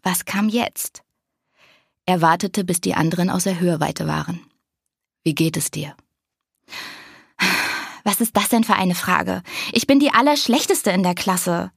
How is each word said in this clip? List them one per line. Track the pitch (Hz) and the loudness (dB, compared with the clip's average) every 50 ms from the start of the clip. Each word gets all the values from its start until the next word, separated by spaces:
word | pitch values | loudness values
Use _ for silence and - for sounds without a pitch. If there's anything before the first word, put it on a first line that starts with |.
| _ | _
Was | 190 180 - - | -2 -4 -4 -4
kam | - - 196 208 214 | -4 -2 0 0 0
jetzt? | 208 240 226 - _ - - - _ - _ _ _ _ _ _ _ _ _ _ _ _ _ _ _ _ _ _ _ _ _ | 0 0 -2 -2 _ -8 -12 -12 _ -16 _ _ _ _ _ _ _ _ _ _ _ _ _ _ _ _ _ _ _ _ _
Er | - 185 180 | 0 0 4
wartete, | 160 165 165 175 202 196 - 214 190 | 4 2 2 2 -2 -4 -2 -2 -2
bis | 175 175 - | 0 -2 -2
die | - 190 180 | -2 -2 0
anderen | - - 165 175 175 175 185 | 0 0 0 2 0 0 0
außer | 170 185 - 196 185 170 | 0 0 0 -2 -2 0
Hörweite | 180 175 170 156 156 147 156 - 160 | 0 0 0 0 -2 -4 -4 -4 -4
waren. | 151 151 156 151 - 175 170 - _ _ _ _ _ _ _ _ _ _ _ _ _ _ _ _ | -4 -4 -4 -4 -6 -8 -8 -10 _ _ _ _ _ _ _ _ _ _ _ _ _ _ _ _
„Wie | 165 151 | -4 0
geht | - 165 160 156 160 | 2 0 0 0 -2
es | 147 - | -6 -6
dir?“ | - 151 151 147 - _ _ _ _ _ _ _ _ _ _ _ _ _ _ _ - - - - - - - - - - _ _ _ - - - - - - - - - - - - - _ | -6 -8 -10 -10 -12 _ _ _ _ _ _ _ _ _ _ _ _ _ _ _ -16 -14 -14 -14 -16 -18 -20 -20 -20 -20 _ _ _ -4 -2 -2 0 -2 -2 -4 -6 -8 -8 -12 -16 -6 _
„Was | 208 196 - | -2 0 0
ist | 233 226 _ 208 | -2 0 _ 0
das | 208 - | 0 2
denn | - 226 226 | 2 2 4
für | - 202 | 2 2
eine | - 190 185 175 | 2 2 0 0
Frage? | 175 - 185 180 170 175 185 185 185 180 - - - - - | 0 0 0 0 0 0 -2 -4 -6 -6 -10 -10 -8 -8 -2
Ich | - 233 - - | -2 -2 4 4
bin | 277 277 | 6 6
die | 294 285 - | 6 6 4
Allerschlechteste | 220 247 285 294 294 - - 233 294 - - 392 285 - 214 | 4 4 4 2 2 2 2 2 0 2 2 0 2 2 0
in | 180 185 | 2 2
der | 190 180 180 | 2 2 0
Klasse.“ | 175 - - 185 180 - 180 170 170 180 190 _ | 0 0 -2 0 0 0 0 0 0 -2 -4 _